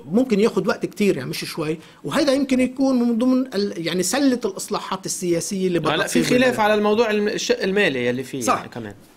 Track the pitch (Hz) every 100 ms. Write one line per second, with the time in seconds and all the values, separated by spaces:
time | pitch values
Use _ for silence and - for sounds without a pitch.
0 | - 202 262 202 220 202 180 220 170 -
1 | 202 151 131 165 151 - 151 160 - -
2 | 156 247 302 269 277 254 254 254 269 254
3 | 240 226 254 254 262 190 202 190 160 180
4 | 180 262 277 240 214 185 - 190 - 190
5 | 170 - 180 170 160 196 185 170 156 156
6 | - 170 156 247 254 233 208 214 208 214
7 | 233 214 208 175 - - 190 196 190 131
8 | 120 123 127 139 120 214 - 123 107 104
9 | -